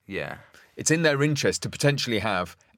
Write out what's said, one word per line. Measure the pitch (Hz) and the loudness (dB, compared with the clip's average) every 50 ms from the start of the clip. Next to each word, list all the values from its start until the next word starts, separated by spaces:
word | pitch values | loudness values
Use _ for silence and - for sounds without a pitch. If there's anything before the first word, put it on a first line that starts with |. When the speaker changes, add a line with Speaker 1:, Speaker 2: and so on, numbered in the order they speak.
| _ | _
Speaker 1:
Yeah. | - 98 85 71 71 73 - - - - - - _ _ | -10 -8 -6 -6 -6 -8 -12 -16 -20 -20 -20 -20 _ _
Speaker 2:
It's | - - - | -6 0 0
in | 156 170 | 0 2
their | 165 156 143 139 143 | 4 2 4 4 2
interest | 151 147 139 - 101 87 - - | 2 2 2 2 0 0 0 -4
to | 92 | -8
potentially | - - - 143 143 135 - 123 113 101 | -6 0 2 2 2 2 -2 -2 -2 -2
have | 104 110 98 90 87 - - - _ _ _ | 0 0 0 -2 -2 -4 -8 -16 _ _ _